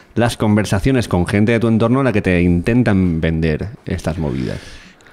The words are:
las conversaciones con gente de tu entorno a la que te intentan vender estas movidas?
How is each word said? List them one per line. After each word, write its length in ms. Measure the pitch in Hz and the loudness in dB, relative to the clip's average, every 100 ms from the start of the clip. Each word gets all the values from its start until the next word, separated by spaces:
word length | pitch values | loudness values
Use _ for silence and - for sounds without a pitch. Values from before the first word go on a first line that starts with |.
| - 110 | -8 -2
las 200 | 117 - | -2 0
conversaciones 720 | 110 104 95 104 131 131 - | 2 2 2 0 0 0 0
con 180 | 90 87 | -2 0
gente 280 | 101 107 | 2 2
de 60 | 117 | 2
tu 80 | 113 | 2
entorno 320 | 110 113 127 | 2 2 2
a 20 | |
la 80 | 135 | 0
que 100 | 104 | 0
te 200 | 92 87 | 0 2
intentan 800 | 87 87 98 123 104 98 90 82 | 2 2 2 2 2 2 2 0
vender 480 | 82 80 80 76 95 - - | -2 0 0 -2 -6 -10 -8
estas 320 | 87 85 80 | -6 -6 -4
movidas? 420 | 76 64 55 50 - - - - - | -4 -4 -6 -8 -12 -20 -20 -20 -20